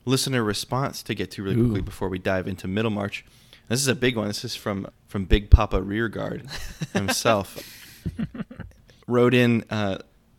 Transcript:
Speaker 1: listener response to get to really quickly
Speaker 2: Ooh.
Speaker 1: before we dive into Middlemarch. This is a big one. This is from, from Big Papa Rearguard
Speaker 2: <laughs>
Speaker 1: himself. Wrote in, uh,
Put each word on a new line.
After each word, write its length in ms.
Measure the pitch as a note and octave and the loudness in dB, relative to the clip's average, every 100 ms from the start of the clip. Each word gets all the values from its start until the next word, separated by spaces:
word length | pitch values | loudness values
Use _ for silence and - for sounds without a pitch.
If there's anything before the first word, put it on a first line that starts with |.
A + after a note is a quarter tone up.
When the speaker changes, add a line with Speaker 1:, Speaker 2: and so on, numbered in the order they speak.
| - | -2
Speaker 1:
listener 380 | C3 C#3 B2+ | 0 0 0
response 600 | G#2+ G2+ - B2 C3+ - | 0 -2 -4 -4 -4 -6
to 100 | - | -8
get 160 | G#2+ F#2 | -6 -6
to 120 | - | -6
really 140 | G2 A#2 | -2 2
quickly 240 | A#2+ G2+ | 2 0
Speaker 2:
Ooh. 20 | |
Speaker 1:
before 260 | F#2 - F#2+ | -4 -6 -6
we 80 | F#2 | -4
dive 300 | G2 F#2+ F#2+ | -2 -2 -2
into 200 | F#2 F#2 | -6 -4
Middlemarch. 560 | G2 A2+ G2+ G2+ - - _ _ - - | -2 -2 -2 -4 -8 -14 _ _ -20 -4
This 120 | A#2+ | -2
is 60 | C#3 | 0
a 60 | |
big 240 | G#2+ B2 A2+ | 2 2 2
one. 100 | G#2 | 0
This 160 | G#2 | -4
is 120 | A#2 - | -8 -8
from, 320 | - G2+ G2 - _ | -6 -6 -8 -14 _
from 180 | G#2 F2+ | -6 2
Big 260 | A2+ G2+ | 2 8
Papa 320 | - G#2+ G2+ | 8 8 0
Rearguard 640 | G2 G#2 A#2 G2+ G#2 A2+ B2 - - | -2 -2 -4 -4 -6 -8 -10 -12 -12
Speaker 2:
<laughs> 220 | - D#3 | -10 -4
Speaker 1:
himself. 680 | G3+ - - B2 G#2+ F#2 - - - - - - - - A#3 - - - - - - - | -2 -2 0 2 2 0 -10 -18 -20 -20 -12 -10 -6 -8 -8 -12 -14 -16 -18 -20 -16 0
Wrote 260 | A#2+ B2 | 4 6
in, 320 | B2 A#2+ A#2 - | 6 6 4 0
uh, 280 | G#2+ G2+ F#2 - _ _ | -2 -2 -4 -8 _ _